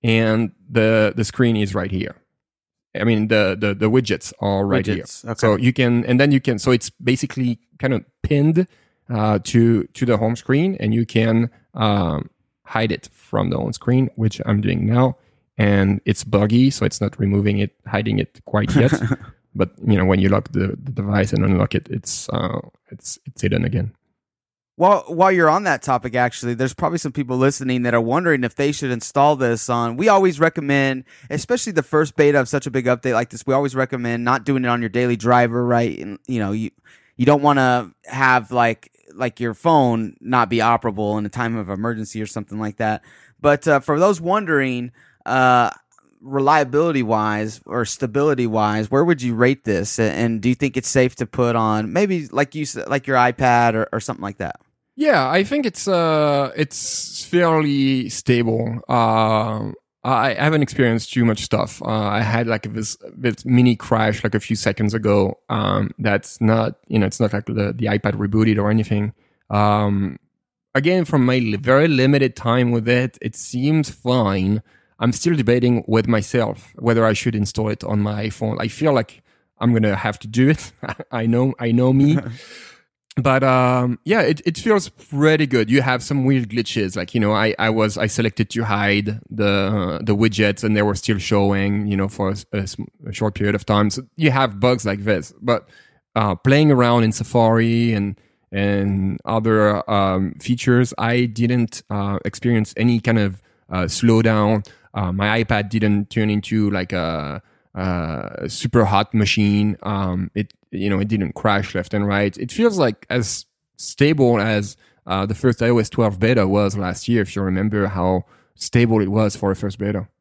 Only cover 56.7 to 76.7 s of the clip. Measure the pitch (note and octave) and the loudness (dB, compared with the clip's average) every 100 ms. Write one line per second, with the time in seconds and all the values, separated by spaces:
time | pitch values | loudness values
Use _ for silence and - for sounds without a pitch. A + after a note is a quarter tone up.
56.7 | - - - - - - F3 E3+ D#3+ D3+ | -6 -8 -6 -8 -12 -2 2 4 2 2
57.7 | C#3+ C3+ C3 A2+ - - A#2+ A#2 A2+ A#2 | 2 2 0 -4 -4 0 2 2 -2 -4
58.7 | A#2 - B2 A2+ A2 A2 A2 A2 G#2+ G#2 | -8 -2 2 4 4 2 2 -2 -6 -8
59.7 | - _ _ - B2+ C3+ A2 D3+ D#3 C#3 | -12 _ _ -2 0 0 0 0 2 0
60.7 | - B2 A2+ - B2 A#2 G#2+ - G#2+ - | 0 0 0 -2 0 0 0 -2 -2 -4
61.7 | - - A2 G#2 G#2 G#2+ A#2 A#2 A2 G#2+ | -6 -6 -4 -2 -2 0 -2 -2 -4 -4
62.7 | A2+ G#2+ - - - B2 - - B2 B2 | -8 -8 -10 -16 -4 -4 -4 2 4 4
63.7 | A#2 - A2 G#2+ G#2 A2 G#2+ - A2 - | 2 0 2 2 0 -2 -2 -2 -2 -2
64.7 | G2 G#2+ A2+ G#2+ G2+ G2 - - A2+ G2+ | 0 -2 0 2 2 2 -2 -6 -2 0
65.7 | G2 G2+ - A2 G2+ - - A2 A2+ A2+ | -2 -2 -4 -2 -2 -4 -2 2 2 0
66.7 | - _ A2 F#2+ - A2 G2+ - A2 G2+ | -6 _ -2 0 -2 -2 -2 -4 -4 -4
67.7 | A#2 G#2+ G#2 G#2 G2+ G2+ A2 A2 G#2 G#2 | -2 -2 0 -2 -2 0 2 2 2 2
68.7 | A2 G#2 G#2 G#2+ - _ _ _ G#2 G#2 | 0 0 -2 -2 -8 _ _ _ 0 2
69.7 | G#2 G#2 G2+ G2 - _ _ _ _ _ | 2 0 0 -2 -8 _ _ _ _ _
70.7 | C3+ D3+ F#3 E3 D3 B2 B2+ A#2 G2+ B2 | 0 2 0 2 2 2 2 -2 -4 2
71.7 | C3+ E3 C#3 C3 C#3+ C3 - A#2 B2 B2 | 4 4 4 4 4 2 -2 0 2 2
72.7 | A#2 A2+ B2 B2+ - - - - B2 C#3 | 0 2 0 0 -6 -10 -10 -10 -4 0
73.7 | D#3+ D3 - A#2+ B2+ G#2 G2 F#2+ G#2 - | 0 -2 -6 0 2 2 0 0 -2 -6
74.7 | _ _ _ A#2 - F3 D#3+ A2+ B2 B2 | _ _ _ -4 -2 -2 0 2 2 2
75.7 | A#2+ - A2 A2+ A2 G2 B2 A2 G#2 - | 0 2 0 2 -2 0 -2 -2 -6 -16